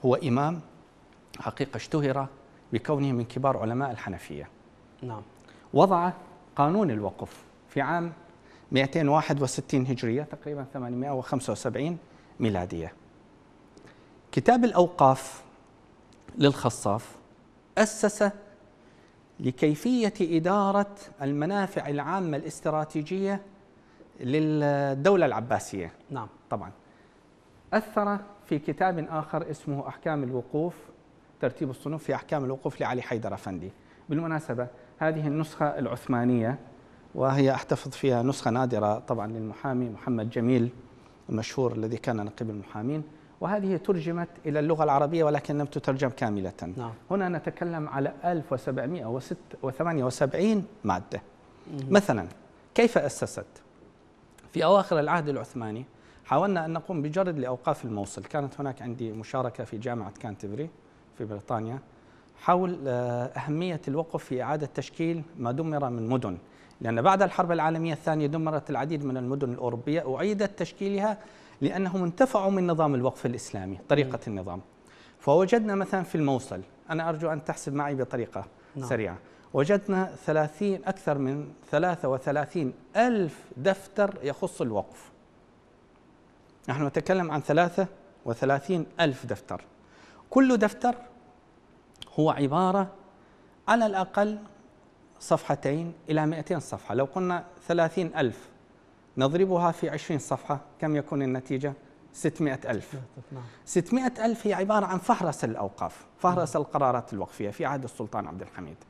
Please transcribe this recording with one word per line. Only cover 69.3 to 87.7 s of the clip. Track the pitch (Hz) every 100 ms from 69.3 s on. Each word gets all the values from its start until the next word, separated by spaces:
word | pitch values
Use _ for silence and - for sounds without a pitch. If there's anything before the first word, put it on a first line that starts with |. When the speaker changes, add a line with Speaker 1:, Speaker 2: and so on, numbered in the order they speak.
| 139 135
Speaker 1:
الأوروبية، | 123 123 120 123 156 131 131
أعيدت | 185 208 202 -
تشكيلها | 170 - 196 196 208 202 - - - -
لأنهم | 139 180 190 190
انتفعوا | 175 170 170 214 196
من | 196 180
نظام | 160 156 135
الوقف | 127 - 131
الإسلامي، | 120 - 107 92 98 -
طريقة | 143 135 131 -
Speaker 2:
مم. | 101
Speaker 1:
النظام. | 92 92 - _ - - - -
فوجدنا | - 151 190 240 214 196
مثلًا | 190 196
في | 175 170
الموصل، | 143 131 - 92 95 - -
أنا | 160 165
أرجو | 156 160
أن | 156
تحسب | 147 151 -
معي | 139 143 139
بطريقة | 123 131 110 98 - - - 143
Speaker 2:
نعم. | 127
Speaker 1:
سريعة، | 117 101 90 - - -
وجدنا | 135 147 202 202 190 185 151 -
ثلاثين، | 156 151 - 202 190 -
أكثر | 190 - 143
من | 135 139 147 151 -
ثلاثة | 147 180 170 143
وثلاثين | 131 - 143 143 185 135 - - 196
ألف | 240 226 170 - - -
دفتر | 147 190 - - 202 -
يخص | 143 135 185 -
الوقف. | 135 104 - - - - _ _ _ _ _ _ _ _ _ - _ _ - - -
نحن | 135 143
نتكلم | 160 - 185 170
عن | 147
ثلاثة | - 151 175